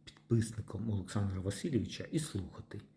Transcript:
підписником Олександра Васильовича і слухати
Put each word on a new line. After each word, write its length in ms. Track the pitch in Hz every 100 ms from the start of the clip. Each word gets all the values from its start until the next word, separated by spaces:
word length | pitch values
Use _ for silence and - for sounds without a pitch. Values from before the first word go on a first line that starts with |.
підписником 840 | - - - 117 110 - - 98 113
Олександра 500 | 101 92 110 101 95
Васильовича 680 | 95 - - 127 87 - -
і 80 | 170
слухати 640 | 151 101 92 - - 107 -